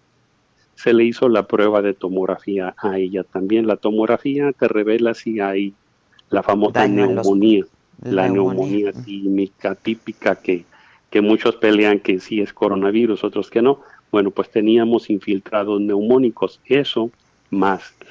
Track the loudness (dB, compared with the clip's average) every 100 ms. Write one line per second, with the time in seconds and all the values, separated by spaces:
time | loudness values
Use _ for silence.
0 | _ _ _ _ _ _ _ _ 2 2
1 | 2 2 2 2 0 0 2 2 0 -2
2 | -4 -4 -4 -4 -4 -4 -6 -6 -6 -4
3 | -4 -4 -6 -6 -2 0 0 -2 -2 0
4 | 0 0 -2 -2 -2 0 -2 0 0 0
5 | 0 -2 -6 -4 -4 -4 -6 -8 _ _
6 | _ _ _ -2 0 0 0 0 0 2
7 | 2 2 2 4 4 4 0 _ _ _
8 | -6 -2 0 2 0 0 -2 -2 -2 -6
9 | -10 -8 -2 -2 -2 _ -6 -6 -6 -6
10 | -8 -6 -2 -2 -2 -4 -6 _ _ _
11 | _ 0 2 2 0 0 2 4 4 2
12 | 0 -4 -4 -6 -6 -2 -2 0 0 0
13 | 0 0 -4 -6 -4 0 2 0 -4 -20
14 | _ 0 0 -2 -4 0 2 4 4 0
15 | 0 -4 -2 -6 -4 -4 -2 -2 0 0
16 | 2 2 2 -2 -6 -6 -2 0 0 -4
17 | -6 -8 _ _ _ -2 0 -2 -6 -20
18 | -10